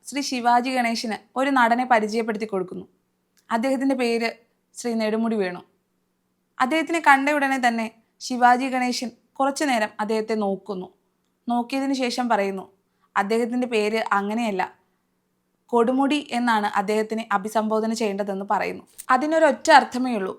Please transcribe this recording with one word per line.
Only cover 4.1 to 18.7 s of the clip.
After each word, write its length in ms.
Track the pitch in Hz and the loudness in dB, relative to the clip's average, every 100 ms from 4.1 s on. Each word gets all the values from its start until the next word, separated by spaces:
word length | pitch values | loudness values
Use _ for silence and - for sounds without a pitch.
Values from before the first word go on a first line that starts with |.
| 233 233 - _ _ _ | 0 -2 -6 _ _ _
ശ്രീ 180 | - 240 | -10 -4
നെടുമുടി 420 | 226 214 220 226 220 | -2 0 0 0 0
വേണു. 240 | 185 180 - _ _ _ _ _ _ _ _ - | -2 -6 -18 _ _ _ _ _ _ _ _ -2
അദ്ദേഹത്തിനെ 420 | 247 320 320 330 | 0 0 0 0
കണ്ട 280 | 302 269 277 | 4 4 4
ഉടനെ 280 | 302 269 269 | 0 0 0
തന്നെ 280 | 240 226 220 _ _ _ | 0 0 -6 _ _ _
ശിവാജി 460 | - 247 240 247 269 | -10 4 6 6 2
ഗണേശൻ 420 | 254 247 247 233 - _ | -2 -2 -4 -8 -12 _
കുറച്ചു 320 | - 269 277 | -2 -2 0
നേരം 260 | 302 240 214 - | 0 0 -2 -4
അദ്ദേഹത്തെ 340 | 214 220 220 | -2 -2 -2
നോക്കുന്നു. 540 | 220 202 196 - 190 180 _ _ _ _ _ - | -2 -2 -4 -6 -10 -10 _ _ _ _ _ -4
നോക്കിയതിനു 460 | 240 240 269 269 | -2 -2 -4 -2
ശേഷം 320 | 262 247 240 240 | -2 -2 -2 0
പറയുന്നു, 360 | 214 196 196 - _ _ _ _ - | 0 0 -4 -12 _ _ _ _ -4
"അദ്ദേഹത്തിൻ്റെ 500 | 202 226 240 247 247 | 0 0 0 -2 -2
പേര് 340 | 220 208 220 - | -2 0 -2 0
അങ്ങനെയല്ല, 500 | 202 202 226 233 190 - _ _ _ _ _ _ _ _ _ _ | -2 0 -2 -2 -2 -6 _ _ _ _ _ _ _ _ _ _
കൊടുമുടി 480 | 233 233 262 277 294 - | 2 2 2 2 0 -2
എന്നാണ് 380 | 240 240 220 208 202 | -2 0 0 0 -2
അദ്ദേഹത്തിനെ 480 | 196 214 214 220 220 | 0 -2 -2 -6 -2
അഭിസംബോധന 600 | 202 208 220 214 220 220 | -4 -2 -2 0 0 -2
ചെയ്യേണ്ടതെന്ന്" 540 | 226 220 196 202 196 202 | -2 -2 -2 -4 -6 -2
പറയുന്നു. 340 | 196 175 | -2 -2